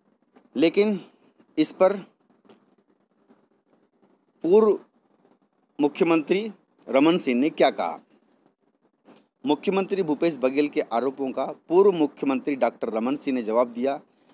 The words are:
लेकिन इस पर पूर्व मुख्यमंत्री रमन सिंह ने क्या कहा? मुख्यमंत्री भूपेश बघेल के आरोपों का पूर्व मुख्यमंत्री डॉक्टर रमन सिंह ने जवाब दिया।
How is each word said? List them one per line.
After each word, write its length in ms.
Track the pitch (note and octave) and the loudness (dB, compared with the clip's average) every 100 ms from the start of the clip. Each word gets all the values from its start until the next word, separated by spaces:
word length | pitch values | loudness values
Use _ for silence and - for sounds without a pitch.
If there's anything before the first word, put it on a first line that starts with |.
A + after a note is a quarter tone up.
| _ _ _ _ _ - | _ _ _ _ _ -2
लेकिन 440 | E3 G3 G#3+ F#3+ - _ _ _ _ - | 0 2 0 -2 -10 _ _ _ _ -2
इस 140 | D3+ | -2
पर 220 | - F#3 F#3+ - _ _ _ _ _ _ _ _ _ _ _ _ _ _ _ _ _ _ _ _ _ _ _ | 2 2 2 -8 _ _ _ _ _ _ _ _ _ _ _ _ _ _ _ _ _ _ _ _ _ _ _
पूर्व 360 | D#3+ G#3 A3 F#3 - _ _ _ _ _ _ _ _ - | 4 4 6 2 -6 _ _ _ _ _ _ _ _ -2
मुख्यमंत्री 680 | C#3+ - E3+ E3 D3 F#3+ A3 - _ _ - | -2 0 2 2 2 -2 -2 -12 _ _ -2
रमन 280 | B2+ D#3 F3 | 2 4 4
सिंह 240 | - B2 | 0 0
ने 80 | D3+ | 0
क्या 200 | - D3+ | 2 0
कहा? 300 | G2+ E2+ D#2+ _ _ _ _ _ _ _ _ _ _ - - _ _ C3+ | 0 -6 -8 _ _ _ _ _ _ _ _ _ _ -20 -20 _ _ -4
मुख्यमंत्री 580 | D3 - F#3+ F#3+ G3 | -2 0 -2 -2 -4
भूपेश 340 | E3 D3 E3+ C#3+ | -2 -2 -2 -2
बघेल 320 | C3 C3+ D3 | -2 0 -2
के 120 | D3 | -4
आरोपों 500 | - A#2 C3 C3+ C3+ | -4 -4 -4 -6 -8
का 140 | C3 C#3 | -6 -8
पूर्व 460 | D3+ _ F3 G3+ | -10 _ 4 4
मुख्यमंत्री 640 | F3 D3 - C#3 C3 C3+ C3+ | 2 -2 -2 -2 -2 -2 -2
डॉक्टर 340 | A#2+ - A#2 | -2 -2 -6
रमन 260 | A2 A#2+ C#3+ | -4 -4 -4
सिंह 200 | D3 B2+ | -4 -4
ने 80 | |
जवाब 240 | G#2+ A2+ B2 | 0 0 0
दिया। 340 | A#2 C3 D3 - _ _ | -2 -4 -4 -12 _ _